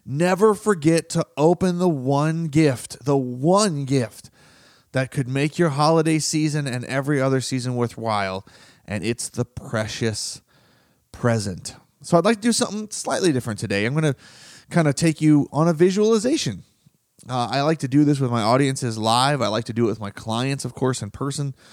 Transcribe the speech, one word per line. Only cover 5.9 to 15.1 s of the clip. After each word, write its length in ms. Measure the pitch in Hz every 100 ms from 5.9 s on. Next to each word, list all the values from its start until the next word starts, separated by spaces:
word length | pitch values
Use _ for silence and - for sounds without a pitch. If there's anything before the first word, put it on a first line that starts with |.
| 165 160 160
season 480 | - 156 156 151 139
and 180 | 123
every 360 | - 131 135 143
other 200 | 135 131
season 360 | - 131 123 123
worthwhile. 720 | 117 - 113 104 98 95 - - - _ -
And 180 | 104
it's 240 | 101 120 -
the 160 | -
precious 960 | 120 - - 110 107 - 113 107 - - _ _ _ _ _ _ _
present. 640 | - 120 113 101 85 - - _ _
So 140 | - 170
I'd 80 |
like 120 | 185 220
to 60 |
do 100 | 233
something 380 | 220 240 208 214
slightly 420 | - - 269 120
different 260 | 127 120 104
today. 260 | 104 101
I'm 100 | 110
gonna 200 | 151 156 131 - - - - _
kinda 220 | 175 151
take 280 | 131 165